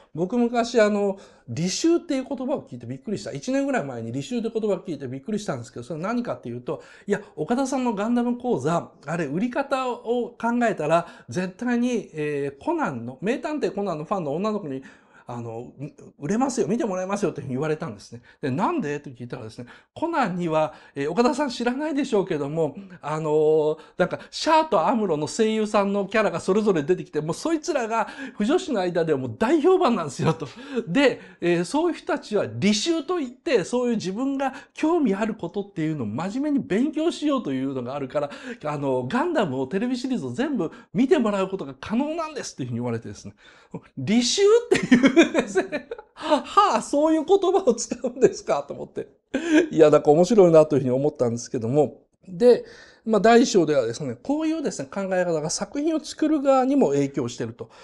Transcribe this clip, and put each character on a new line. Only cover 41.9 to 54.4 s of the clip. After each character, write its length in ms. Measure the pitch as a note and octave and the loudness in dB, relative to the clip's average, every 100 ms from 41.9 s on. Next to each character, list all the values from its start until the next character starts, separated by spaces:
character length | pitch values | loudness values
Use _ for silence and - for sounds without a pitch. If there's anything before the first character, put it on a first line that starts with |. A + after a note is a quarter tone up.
| A3+ | -2
能 180 | D4 E4 | -2 -4
な 140 | D#4 | -6
ん 40 | |
で 80 | C#4 - | -8 -10
す 80 | |
っ 20 | - | -8
て 80 | |
い 40 | B2 | -6
う 20 | |
ふ 20 | |
う 20 | A#2 | -4
に 40 | |
言 60 | B2 | -4
わ 80 | |
れ 60 | A2+ | -4
て 80 | A2 | -8
で 40 | |
す 120 | G#2 G2+ | -14 -16
ね、 80 | - - - _ - - - | -20 -20 -20 _ -18 -14 -6
履 220 | C3 A#3 | 0 2
修 220 | A#3+ - | 2 4
っ 260 | G4+ A#4 - | 6 6 4
て 260 | - - B3 | 0 6 6
い 160 | C4+ | 8
う 60 | C#4+ | 6
で 300 | E4 D#4+ - | 6 4 0
す 140 | F#4 | 0
ね、 260 | - D4+ - A#4 - | -2 -4 -8 -14 -14
は 640 | - D#4 C#4+ - - G4 A#3 | -8 0 0 2 4 4 4
あ、 60 | |
そ 300 | - C#4+ D#4+ | 0 2 2
う 20 | |
い 40 | D#4+ | 2
う 80 | D4 | 2
言 120 | G4 F4 | 2 4
葉 120 | F#4 C4 | 2 2
を 80 | |
使 240 | - - - | 0 -2 -6
う 80 | B3 | -8
ん 80 | C4 | 2
で 120 | A#3 | 2
す 140 | - - | 2 -4
か 180 | D3 - | -4 -4
と 60 | |
思 120 | - C#3 | -12 -12
っ 20 | |
て。 200 | - - _ _ C#4 E4+ D4+ E4+ | -12 -12 _ _ -6 2 4 4
い 60 | D#3 | 6
や、 100 | D3+ | 8
な 80 | D3 | 8
ん 60 | |
か 80 | D3+ | 6
面 120 | D3+ F3+ | 6 6
白 220 | G#3 F3+ | 8 8
い 40 | |
な 140 | D#3+ D#3 | 8 6
と 80 | C#3 | 4
い 20 | |
う 20 | |
ふ 20 | |
う 20 | B2+ | 2
に 60 | |
思 180 | B2+ D3 | 2 0
っ 20 | - | 0
た 120 | A#2+ | 0
ん 40 | |
で 60 | A#2 | -2
す 100 | - | -6
け 80 | B2+ | -6
ど 100 | A2 | 0
も。 360 | C#3+ C#3+ - _ _ - | 2 2 -2 _ _ -12
で、 380 | F3 B3 A3 - - - _ | 4 6 6 2 -18 -20 _
ま 140 | A3 G#3+ | -2 4
あ、 40 | |
大 240 | G#3+ A#3 - | 6 6 6
小 200 | G3 D#3 | 4 4
で 80 | |
は 120 | C#3+ A#2 | 4 0
で 80 | |
す 100 | A#2 | -2
ね、 120 | C#3 A2+ | -8 -6
こ 200 | - D4+ | -4 -2